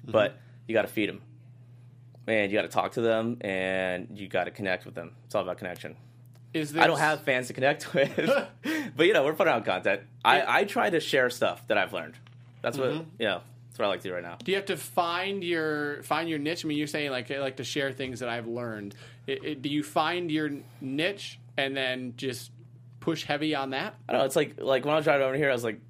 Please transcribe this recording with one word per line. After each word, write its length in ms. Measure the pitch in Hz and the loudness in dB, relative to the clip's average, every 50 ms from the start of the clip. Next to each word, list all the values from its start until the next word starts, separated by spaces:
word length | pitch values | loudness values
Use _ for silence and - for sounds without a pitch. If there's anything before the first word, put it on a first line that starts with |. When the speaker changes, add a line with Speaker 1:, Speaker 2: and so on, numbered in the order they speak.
Speaker 1:
Mm-hmm. 100 | - - | -8 2
Speaker 2:
But 260 | 110 110 104 95 - - - - - - - | 4 4 4 4 0 -8 -20 -20 -20 -20 -8
you 60 | - 110 | 2 2
gotta 140 | 110 101 | 2 2
feed 220 | - - 110 104 92 | 2 0 -2 -2 -2
'em. 120 | - - - - - - - - - - - - - - - - - - - - - - - | -2 -8 -16 -20 -20 -20 -20 -20 -20 -20 -20 -20 -20 -20 -20 -20 -20 -20 -20 -20 -20 -12 -2
And 240 | - 113 107 101 98 | 2 2 2 2 4
you 60 | 101 | 2
gotta 100 | 107 87 | 2 0
talk 260 | 82 - 110 90 98 - | 2 0 0 0 0 -2
to 80 | 120 | 0
them, 360 | 117 113 113 113 113 117 123 120 | 2 2 2 2 0 -2 -4 -4
and 680 | - 101 95 92 92 95 95 95 92 92 90 90 92 - - | -4 -4 -2 -2 -2 0 0 0 0 -2 -2 -4 -6 -10 -12
you 100 | 101 98 | -12 -12
gotta 240 | 92 - 92 87 87 | -4 -2 -2 -2 -2
connect 340 | 87 - 104 95 90 90 - | -6 -4 -2 -2 -2 -2 -4
with 100 | - - | -12 -12
them. 200 | - 85 80 - - - | -12 -12 -12 -16 -20 -18
It's 100 | - - | -4 -2
all 80 | 107 92 | -2 -2
about 140 | 90 90 | -2 -6
connection. 380 | - - 90 87 - - 78 - - - - - - - - - - - - - | -6 -8 -10 -10 -10 -12 -14 -14 -16 -20 -20 -20 -20 -20 -20 -20 -20 -20 -6 -4
Speaker 1:
Is 220 | 160 156 143 147 | -4 -4 -2 4
Speaker 2:
I 100 | 165 160 | 6 6
don't 80 | 160 160 | 6 6
Speaker 1:
this 40 | 143 | 6
Speaker 2:
have 220 | 156 156 156 147 | 4 4 2 2
fans 260 | - 147 131 127 127 | 2 2 2 2 0
to 60 | 123 113 | -4 -4
connect 400 | 127 131 139 151 151 - - - | 2 2 2 2 0 -6 -2 2
<laughs> 0 | |
with. 240 | 131 139 147 - | 2 2 2 2
Speaker 1:
<laughs> 320 | - 156 202 277 269 - - - - - 277 320 311 285 196 131 | 0 2 2 2 2 0 -4 -12 -8 -6 -4 -4 -2 -4 -6 0
Speaker 2:
But, 100 | 120 160 | 2 4
you 80 | 185 220 | 4 6
know, 100 | 165 135 | 4 4
we're 100 | 143 156 | 2 2
putting 200 | - 196 160 135 | 2 2 4 4
out 100 | 113 104 | 2 2
content. 380 | 110 92 92 - 101 98 - - - - - - | 0 -2 0 2 0 0 0 -4 -16 -20 2 6
I, 140 | 113 135 143 | 6 6 6
Speaker 1:
It 60 | 135 | 6
Speaker 2:
I 160 | - - 160 196 | 4 4 2 2
try 260 | 202 - 247 226 208 | 2 2 2 2 2
to 100 | 175 156 | 2 0
share 300 | - - - 135 127 123 | 0 2 2 4 4 2
stuff 380 | 120 - - 95 87 - - | 2 2 0 0 0 -2 -2
that 100 | - 110 | 0 2
I've 160 | 104 92 87 101 | 2 2 0 -2
learned. 220 | 87 78 78 - - - - - - - - - - - | -8 -8 -8 -14 -18 -20 -20 -20 -20 -20 -20 -16 -4 -4
That's 140 | 120 - 135 | -4 -2 0
what, 100 | 131 123 | -2 -2
Speaker 1:
Mm-hmm. 140 | 147 156 165 156 - - | -2 -4 -8 -10 -8 -2
Speaker 2:
you 80 | 113 | -2
know, 140 | 104 92 87 - - - - - - | 0 0 -2 -6 -14 -20 -20 -20 -20
that's 80 | - - | -6 -2
what 60 | 113 | 0
I 20 | 101 | 0
like 120 | 95 90 | 0 -2
to 60 | - 95 | -4 -6
do 40 | 90 | -6
right 80 | 90 87 | -6 -6
now. 140 | 85 87 - 117 | -8 -12 -8 -4
Speaker 1:
Do 80 | - | -2
you 40 | 190 | -2
have 80 | 196 196 | -2 0
to 100 | 202 185 | -4 -6
find 680 | - - - - 190 175 170 170 180 185 196 202 196 175 | -6 -6 -2 0 0 0 2 0 -2 -2 -2 -4 -4 -2
your, 580 | 175 170 160 156 156 151 147 147 147 147 - | 0 0 0 0 0 0 -2 -2 -4 -6 -8
find 260 | 131 - 151 156 165 | -4 -2 -2 0 0
your 120 | 170 160 151 | -2 -2 -2
niche? 260 | 143 151 170 - - | -2 -2 -2 -2 -4
I 20 | |
mean, 120 | 160 151 147 | -4 -2 -2
you're 80 | 151 | -2
saying, 240 | 147 - 156 147 143 | -2 -2 -4 -2 -2
like, 180 | 131 123 120 - | -2 -4 -4 -4
"I 100 | 143 139 | -4 -4
like 180 | 139 135 127 | -2 -4 -4
to 60 | 127 127 | -6 -8
share 280 | 117 - 147 139 139 | -4 -2 -2 -2 -2
things 280 | 127 131 135 127 127 113 | -2 -4 -6 -6 -6 -6
that 80 | 127 117 | -4 -4
I've 180 | 117 120 110 | -4 -4 -4
learned." 480 | 113 117 120 120 117 110 107 104 101 113 - - - - - - | -6 -6 -6 -6 -6 -6 -8 -8 -10 -12 -14 -20 -20 -20 -14 -6
It, 160 | - 135 131 - | -6 -6 -4 -4
it, 160 | 151 151 135 | -6 -6 -4
do 80 | 123 143 | -4 -2
you 140 | 143 151 147 | -2 -2 -2
find 480 | - - 170 156 160 175 180 175 165 | 0 0 2 2 2 0 -2 -2 0
your 180 | 151 156 156 147 143 139 - - - - | 0 0 0 -2 -4 -6 -12 -18 -16 -12
niche 580 | 139 131 135 143 160 190 202 - - - - - - - - | -8 -6 -2 0 0 -2 -2 -4 -10 -14 -14 -16 -20 -8 -2
and 200 | - 135 135 135 | -2 -2 0 0
then 380 | 139 131 127 127 127 127 123 117 | -2 0 0 -2 -2 -6 -10 -8
just 340 | 120 139 131 120 - - - - - - - - - - - - - | -4 -4 -4 -4 -6 -10 -16 -20 -20 -20 -20 -20 -20 -20 -20 -20 -4
push 240 | - - 160 151 - | -2 -2 -2 -2 -2
heavy 300 | - 147 143 156 156 151 | -2 -2 0 0 0 0
on 160 | 139 135 135 | 0 0 -2
that? 240 | 135 135 170 214 - - - - | -2 -4 -4 -4 -8 -12 -4 0
Speaker 2:
I 40 | 117 | 2
don't 80 | 123 | 2
know. 40 | - | 2
It's 100 | 135 - | 4 4
like, 200 | 170 147 123 - - | 2 2 2 -2 -4
like, 240 | - 131 135 131 127 | 2 4 4 4 4
when 100 | 147 151 | 4 2
I 40 | |
was 80 | 160 147 | 4 4
driving 220 | 156 147 143 135 | 4 4 4 4
over 80 | 131 131 | 2 2
here, 120 | 143 151 139 | 2 2 2
I 20 | 127 | 2
was 100 | 120 117 | 2 0
like 160 | 113 107 98 - - | -2 -4 -4 -12 -20